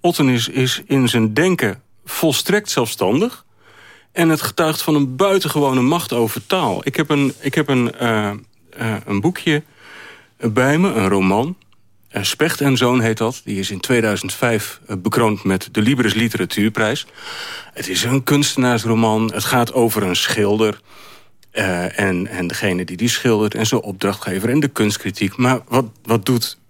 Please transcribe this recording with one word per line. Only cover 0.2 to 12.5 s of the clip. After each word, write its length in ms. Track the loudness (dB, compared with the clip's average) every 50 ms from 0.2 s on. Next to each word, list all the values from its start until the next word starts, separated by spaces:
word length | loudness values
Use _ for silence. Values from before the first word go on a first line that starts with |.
| 2 2
is, 180 | 2 2 0 -2
is 320 | -2 -2 0 0 -2 -6 -2
in 240 | 0 2 2 2 2
zijn 240 | 2 2 2 2 2
denken 480 | 2 2 2 2 2 0 -2 -2 -6 _ _ -20 _ _
volstrekt 640 | -12 -4 0 0 0 0 0 0 0 0 0 0 -2
zelfstandig. 760 | -2 -2 -2 -2 -2 -2 0 0 2 2 0 -2 -4 -10 _ _ _ _ _ -20 -20 -20 -20 -20 -20 -20 _ _
En 180 | _ 2 2 2
het 120 | 2 2
getuigt 400 | -2 -4 -2 0 0 0 0 -2
van 140 | 0 2 2
een 200 | 2 2 0 0
buitengewone 640 | 0 2 4 4 2 0 0 0 2 2 2 2 2
macht 320 | 2 2 2 0 -2 -2 0
over 320 | 0 0 0 -2 -8 -4
taal. 360 | -2 0 0 2 0 -2 -2 -4
Ik 120 | -4 -2
heb 140 | -2 0 2
een, 240 | 2 2 2 0 -2 -4
ik 140 | -6 -2 0
heb 120 | 0 0 2
een, 240 | 2 0 0 0 -2
eh, 340 | -2 -2 0 0 0 -2 -4
eh, 680 | -6 -8 -14 _ _ _ _ _ -10 -6 -4 -4 -4 -6 -4
een 160 | -4 -4 0
boekje 420 | 0 0 -2 0 0 0 0 0 -2 _ _ _ -20 -20 -20 -20 -20 -20 -20 -20 _ _ _
bij 400 | _ -4 0 2 2 2 4 4
me, 160 | 4 2 2 2
een 160 | 0 0 2
roman. 480 | 2 2 4 4 2 2 0 -2 -6 _ _ _ _ _ _ _ _ _ _ _
Eh, 140 | -8 -4 -4
Specht 380 | -4 0 0 0 -2